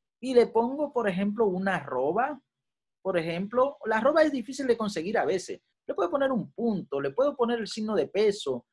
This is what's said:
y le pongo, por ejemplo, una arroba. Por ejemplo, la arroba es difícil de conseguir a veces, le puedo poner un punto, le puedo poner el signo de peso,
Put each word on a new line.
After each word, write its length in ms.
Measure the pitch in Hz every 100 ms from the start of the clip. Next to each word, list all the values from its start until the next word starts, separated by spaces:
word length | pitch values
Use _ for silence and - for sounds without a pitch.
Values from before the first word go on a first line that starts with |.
| _ _
y 140 | 254
le 140 | 247 220
pongo, 440 | 226 240 277 285
por 160 | 247 214
ejemplo, 380 | 180 202 208 214
una 300 | 180 190 175
arroba. 680 | - 127 135 185 269 285 _ _ _ _ _ _
Por 140 | 185 180
ejemplo, 600 | 165 170 202 240 269 - 220
la 120 | 220
arroba 260 | 247 311
es 80 | 311
difícil 340 | 277 226 262 262
de 80 | 233
conseguir 400 | 208 180 165 226
a 80 | 147
veces, 360 | 180 - - _ _ -
le 60 |
puedo 180 | - 349
poner 200 | 294 269
un 200 | 247 -
punto, 480 | - 233 196 - 139
le 120 | 139
puedo 240 | 139 285 285
poner 240 | 233 240
el 80 | 202
signo 280 | - 214 202
de 120 | 139
peso, 580 | 196 214 202 - 180 -